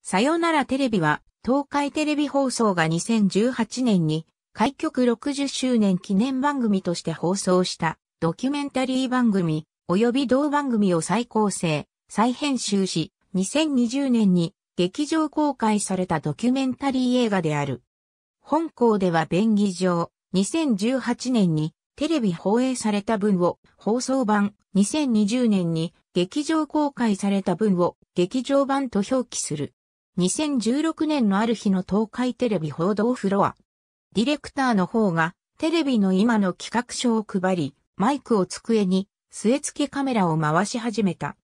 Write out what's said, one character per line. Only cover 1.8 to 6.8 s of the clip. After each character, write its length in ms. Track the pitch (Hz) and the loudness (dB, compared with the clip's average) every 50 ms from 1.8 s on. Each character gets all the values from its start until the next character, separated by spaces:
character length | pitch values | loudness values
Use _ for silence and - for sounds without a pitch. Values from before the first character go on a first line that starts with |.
| 285 285 | -4 -2
テ 140 | - 311 302 | -2 -2 -2
レ 100 | 294 302 | 0 0
ビ 120 | 285 302 | 0 -2
放 220 | 269 - 277 277 262 | 0 0 0 0 0
送 240 | 247 - 233 208 190 | 0 0 0 0 2
が 140 | 170 160 | 2 0
二 120 | 160 165 170 | 0 0 -2
千 300 | - - 226 220 208 185 | 0 0 2 2 2 2
十 220 | - 185 214 247 | 2 2 0 0
八 320 | 254 - 226 - - 247 262 | 0 -2 -4 -4 -2 -2 0
年 240 | 240 208 180 165 | 2 2 2 2
に、 180 | 156 156 160 160 _ _ _ _ _ _ | 2 0 -2 -6 _ _ _ _ _ _
開 200 | - 214 277 269 | -2 -2 -2 0
局 320 | _ - 311 - - 247 | _ -6 -4 0 2 2
六 280 | 240 233 226 - 285 277 | 2 2 0 -2 -6 -4
十 140 | 277 277 269 | -2 -4 -4
周 280 | - - - 254 247 | -4 -4 -2 0 2
年 220 | 233 208 196 185 180 | 2 4 2 2 0
記 160 | - - 202 | -2 -2 0
念 240 | 190 233 277 269 254 | 0 0 0 -2 -2
番 220 | 262 294 285 277 | -2 -2 -2 0
組 200 | 240 220 208 190 | 0 0 0 0